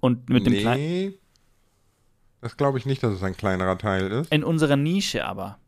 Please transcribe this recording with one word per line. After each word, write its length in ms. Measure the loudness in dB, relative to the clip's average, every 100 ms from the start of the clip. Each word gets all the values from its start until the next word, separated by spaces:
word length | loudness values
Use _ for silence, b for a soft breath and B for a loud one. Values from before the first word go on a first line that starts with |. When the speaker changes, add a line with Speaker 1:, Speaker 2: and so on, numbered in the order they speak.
Speaker 1:
Und 280 | 2 0 2
mit 160 | 2
dem 80 | 4
klei- 220 | 2 2 0
Speaker 2:
Nee, 420 | -2 -4 -4 -8 _ _ _ _ _ _ _ _ _ _ _ _
das 140 | -12 0
glaub 200 | 0 0
ich 80 |
nicht, 180 | -2 0
dass 120 | 0
es 80 | 0
ein 140 | -4 -2
kleinerer 420 | -2 0 0 0
Teil 320 | 0 0 0
ist. 200 | -2 0
Speaker 1:
In 140 | 0
unserer 320 | 2 2 2 2
Nische 480 | 2 0 -2 -4
aber. 340 | -6 -8 -10 -12